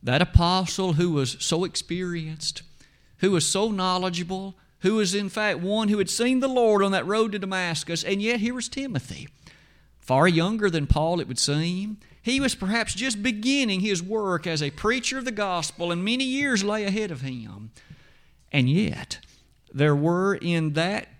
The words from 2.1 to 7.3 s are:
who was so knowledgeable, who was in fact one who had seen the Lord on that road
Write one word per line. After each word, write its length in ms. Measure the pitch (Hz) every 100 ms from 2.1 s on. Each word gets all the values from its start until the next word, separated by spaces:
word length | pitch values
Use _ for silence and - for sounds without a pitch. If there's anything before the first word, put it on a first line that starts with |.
| 170 156 156 - - - - - _ _ _
who 140 | 190
was 140 | 185 151
so 240 | 190 220
knowledgeable, 840 | 208 185 185 185 175 175 190 196 185 _ _
who 140 | 185
was 200 | 220 202
in 140 | 196 202
fact 320 | - 214 160
one 280 | 175 214 220
who 100 | 208
had 100 | 185
seen 320 | - 240 262
the 80 | 269
Lord 340 | 254 226 208
on 100 | 196
that 140 | 190 143
road 260 | 208 220